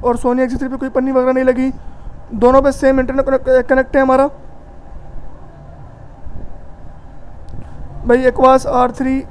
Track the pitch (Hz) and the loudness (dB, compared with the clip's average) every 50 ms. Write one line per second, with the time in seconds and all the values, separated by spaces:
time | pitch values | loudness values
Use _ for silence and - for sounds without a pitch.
0 | - 240 240 240 - 247 247 254 262 254 254 247 277 262 262 262 269 262 - 269 | 0 0 -2 0 0 0 0 2 0 0 0 -4 -4 -4 -4 -4 -6 -2 -2 0
1 | 254 269 269 262 254 254 262 262 262 262 254 240 254 269 262 - - - - - | 0 2 2 2 2 4 2 2 4 2 2 2 2 -2 -2 -4 -10 -12 -12 -12
2 | - - - - - - - 214 226 240 254 269 269 285 269 - - 269 269 262 | -12 -12 -12 -12 -14 -10 -2 4 4 6 6 8 6 4 2 4 4 4 4 4
3 | 254 254 262 269 269 269 269 262 - 262 262 254 247 - 269 262 262 262 - 285 | 2 0 0 0 0 2 2 0 2 4 4 4 4 4 2 2 2 2 2 2
4 | 269 262 262 262 269 285 - - - - - - - - - - - - - - | 4 4 4 4 4 2 0 -8 -16 -16 -16 -16 -18 -16 -18 -18 -16 -14 -14 -14
5 | - - - - - - - - - - - - - - - - - - - - | -14 -10 -10 -8 -8 -8 -10 -12 -16 -18 -18 -18 -18 -18 -18 -18 -18 -18 -18 -18
6 | - - - - - - - - - - - - - - - - - - - - | -20 -20 -18 -12 -10 -8 -8 -8 -8 -8 -10 -10 -12 -14 -14 -14 -14 -16 -16 -16
7 | - - - - - - - - - - - - - - - - - - - - | -18 -16 -16 -14 -14 -14 -14 -14 -14 -10 -10 -10 -10 -10 -12 -12 -12 -12 -12 -8
8 | - 240 240 254 262 254 240 - 262 262 262 262 247 - - 247 247 247 247 - | 0 2 2 4 4 2 2 4 4 6 6 6 4 2 0 2 2 0 0 -2
9 | 269 262 262 269 262 - | -2 -2 -2 -2 -4 -6